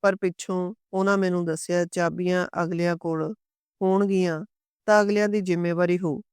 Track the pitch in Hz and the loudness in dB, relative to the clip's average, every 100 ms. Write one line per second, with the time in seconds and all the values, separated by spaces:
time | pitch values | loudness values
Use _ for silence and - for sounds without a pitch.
0 | 202 190 190 175 - 185 180 220 _ 190 | 0 0 -2 -4 -6 -4 -4 -8 _ -2
1 | 190 202 185 180 170 160 - 175 175 - | 2 2 2 0 -2 -4 -2 -2 -2 0
2 | 170 160 180 180 180 - 170 170 175 170 | -2 0 -2 0 -2 -4 -4 0 -2 -2
3 | 170 160 156 214 _ _ _ _ 190 190 | -4 -4 -4 -8 _ _ _ _ 0 2
4 | 202 190 180 160 190 _ _ _ - 214 | 2 2 0 -2 -8 _ _ _ 4 4
5 | 208 208 208 208 185 170 170 170 175 180 | 4 2 2 0 0 0 0 0 2 0
6 | 180 131 - | -2 -6 -8